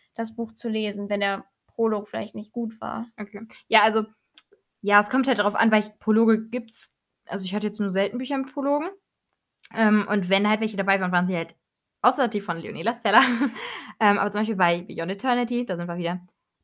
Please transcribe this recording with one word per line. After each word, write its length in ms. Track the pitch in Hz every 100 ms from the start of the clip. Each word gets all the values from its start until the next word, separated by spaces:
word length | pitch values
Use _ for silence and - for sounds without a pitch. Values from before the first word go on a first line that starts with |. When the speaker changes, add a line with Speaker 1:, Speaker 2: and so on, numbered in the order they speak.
| _
Speaker 1:
das 200 | - 226
Buch 180 | 226 226
zu 160 | - 233
lesen, 400 | 220 214 202 202
wenn 120 | 202
der 260 | 202 190 - _ _
Prolog 420 | - 226 214 214
vielleicht 260 | 220 214
nicht 180 | 220 214
gut 280 | 240 226 220
war. 260 | - 220 233 -
Speaker 2:
Okay. 280 | 208 208 220 - -
Ja, 140 | 220
also, 220 | 220 220 214 _ _ - - _ _ _
ja, 200 | 196 208
es 80 | 208
kommt 200 | 262 269
halt 100 | 214
darauf 160 | 208
an, 160 | 202 226
weil 100 | 214
ich, 180 | 208 -
Prologe 500 | - 214 226 220 -
gibt's, 440 | 247 - - - _ _ _ -
also 180 | 196
ich 100 | 190
hatte 140 | 202 208
jetzt 100 | 208
nur 120 | 202
selten 280 | 185 196 240
Bücher 180 | 254 269
mit 140 | 269
Prologen. 360 | - 277 294 330 403 _ _ _ _ _ _ -
Ähm, 320 | - 220 208 -
und 180 | 208 180
wenn 200 | 196 208
halt 120 | 214
welche 160 | 220 202
dabei 240 | 196 196
waren, 120 | 180
waren 140 | 180 180
sie 80 | 175
halt, 180 | 165 - _ _ _ _
außer 260 | 240 262 240
die 120 | 214
von 180 | 196 165
Leonie 240 | - -
Lastella, 380 | 185 226 214 214
<laughs> 800 | 254 240 262 - - - - -
ähm, 180 | 214 202
aber 120 | 202
zum 80 | 208
Beispiel 160 | 220 196
bei 260 | 170 175
Beyond 300 | 175 165 165
Eternity, 520 | 196 262 247 240 240
da 120 | 240 175
sind 100 | 175
wir 120 | 175
wieder, 220 | 170 180 - _ _ _